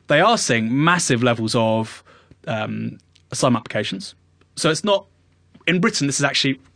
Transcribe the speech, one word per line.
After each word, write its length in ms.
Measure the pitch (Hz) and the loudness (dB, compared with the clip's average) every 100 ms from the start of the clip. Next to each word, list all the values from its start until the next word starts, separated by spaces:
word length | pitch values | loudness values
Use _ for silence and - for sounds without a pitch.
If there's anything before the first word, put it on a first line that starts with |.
| - | 0
they 120 | 151 | 2
are 180 | 202 226 | 4 2
seeing 460 | - 117 110 135 | 0 0 0 2
massive 400 | 160 175 - 120 | 2 2 2 2
levels 320 | 123 117 110 123 | 2 0 0 0
of, 480 | 113 110 110 - - - _ _ - | 2 0 -2 -10 -20 -20 _ _ -8
um, 520 | 110 107 110 113 - _ _ _ | -6 -6 -6 -8 -10 _ _ _
asylum 240 | - 135 117 | -2 0 0
applications. 600 | - 110 107 98 - - _ _ _ - | -2 -4 -4 -8 -12 -18 _ _ _ -2
So 140 | 160 | 0
it's 140 | 156 | 0
not, 220 | 208 196 - _ _ _ _ _ - | 2 0 -2 _ _ _ _ _ -2
in 140 | 180 | 2
Britain, 280 | 220 - 139 | 2 0 -2
this 120 | 135 | 0
is 40 | |
actually 360 | 143 135 139 135 _ | 0 0 -2 -4 _